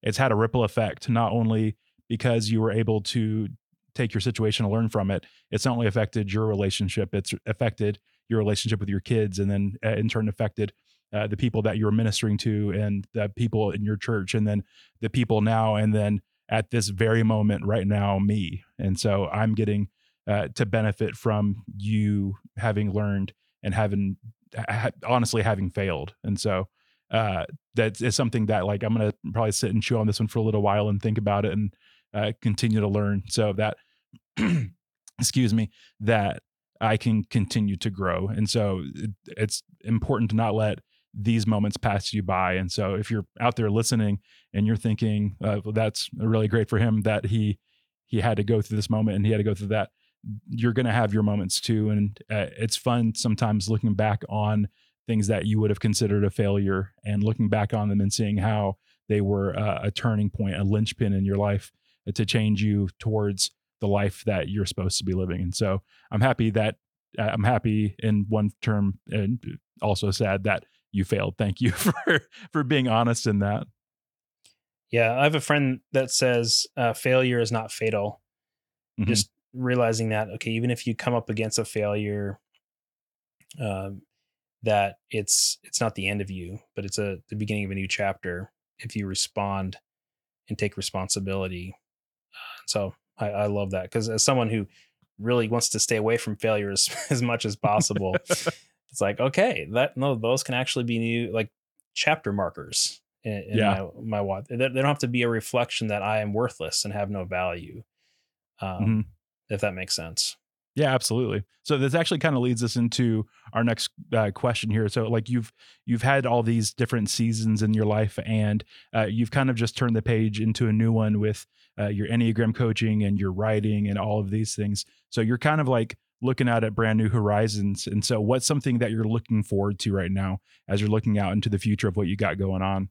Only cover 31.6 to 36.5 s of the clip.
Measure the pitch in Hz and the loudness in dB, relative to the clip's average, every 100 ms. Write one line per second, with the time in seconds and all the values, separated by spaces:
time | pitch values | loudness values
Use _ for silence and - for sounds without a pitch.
31.6 | 107 - _ _ _ 104 107 104 117 101 | -2 -4 _ _ _ -4 -4 -2 -2 0
32.6 | 117 110 104 101 101 101 - - 107 95 | 2 2 2 2 2 0 -2 0 0 2
33.6 | 107 - _ _ _ - _ - 214 170 | -2 -2 _ _ _ -20 _ -2 2 2
34.6 | 110 - _ _ - - 117 - 123 113 | 0 -8 _ _ -20 -4 -2 2 4 2
35.6 | 107 _ _ _ 107 113 101 - _ | 0 _ _ _ 2 2 2 -4 _